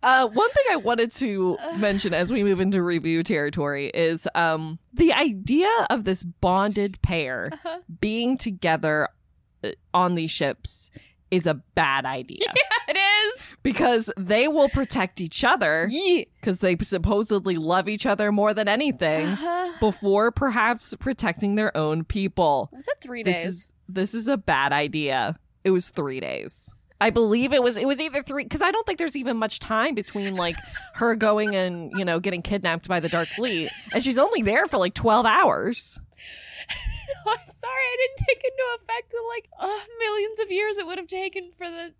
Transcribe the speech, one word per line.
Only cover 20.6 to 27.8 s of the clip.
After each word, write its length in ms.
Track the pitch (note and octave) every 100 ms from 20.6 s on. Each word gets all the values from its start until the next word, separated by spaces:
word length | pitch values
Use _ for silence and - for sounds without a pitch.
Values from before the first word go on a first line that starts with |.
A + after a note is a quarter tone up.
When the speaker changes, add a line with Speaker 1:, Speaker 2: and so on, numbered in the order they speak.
| A3 A#3 - -
Speaker 1:
protecting 580 | - C4 A3 E3 G3+
their 200 | G3+ G#3+ -
own 280 | D#3 D#3+
people. 640 | D#3+ G#3 F#3+ - E3+ C#3 -
Speaker 2:
Was 140 | B3+ C4+
that 140 | D5
three 220 | C4+ A#3+
Speaker 1:
This 140 | G#3 F3
Speaker 2:
days? 100 | E3+
Speaker 1:
is, 260 | F3 - _ _
this 260 | F#3 G3
is 140 | A3+ A3
a 80 | C#4
bad 360 | - C#3+ C#3
idea. 640 | C#3 D3 D#3 D3 C3+ A2 D#3+ _ _
It 60 | F#3+
was 200 | F#3 F3+
three 300 | - C#3+ C3
days. 520 | D2 C2 - - - - _ _
I 120 | A3+
believe 420 | A#3 A3 A3+ C4
it 100 | C#4
was, 140 | B3
it 80 | A3